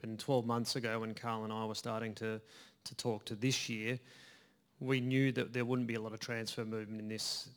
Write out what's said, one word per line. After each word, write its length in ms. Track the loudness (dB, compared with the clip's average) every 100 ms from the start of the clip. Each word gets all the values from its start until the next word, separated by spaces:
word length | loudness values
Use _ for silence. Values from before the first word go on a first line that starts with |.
and 160 | -8 -4
twelve 260 | 4 4
months 300 | 6 2 2
ago 240 | 0 0 0
when 160 | -2
Carl 300 | -4 -2 -2
and 80 | 0
I 120 | -2 -2
were 100 | -2
starting 400 | -2 -2 -2 -2
to, 240 | -2 -4 -8 -20 -20 _
to 120 | -14 -2
talk 280 | -2 -2 -4
to 100 | 0
this 320 | 2 2 0
year, 320 | -2 0 -2 -6 -20 -20 -20 -20 _ _ -6
we 160 | 2 2
knew 320 | 4 6 6
that 220 | 4 0
there 140 | 0 2
wouldn't 200 | 2 2
be 100 | 0
a 40 |
lot 140 | -4
of 60 | -6
transfer 440 | -4 -4 -2 -4
movement 380 | -4 -4 -4 -6
in 40 | -4
this, 440 | -2 -2 -4 -6